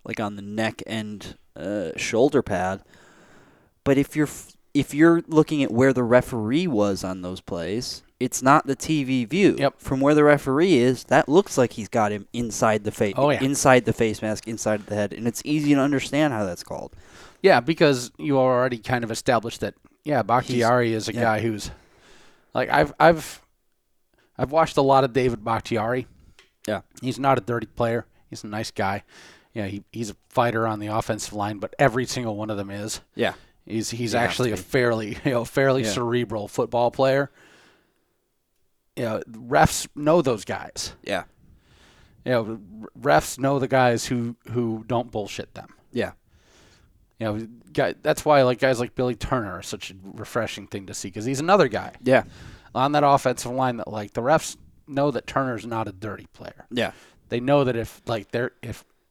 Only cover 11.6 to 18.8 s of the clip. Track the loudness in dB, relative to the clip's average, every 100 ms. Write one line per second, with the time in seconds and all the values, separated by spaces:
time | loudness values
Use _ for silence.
11.6 | 0 -2 -4 0 0 -2 -8 -6 -6 0
12.6 | 2 2 -2 -2 -2 2 0 2 0 2
13.6 | 6 6 4 0 0 0 -4 -6 -6 -6
14.6 | -2 -4 -4 -4 -4 -4 -6 -4 -2 0
15.6 | 4 4 4 0 -2 0 0 0 -4 -6
16.6 | -10 -12 -12 -16 -20 -20 -20 _ 4 4
17.6 | 4 4 4 4 -2 -6 0 2 4 4
18.6 | 0 -2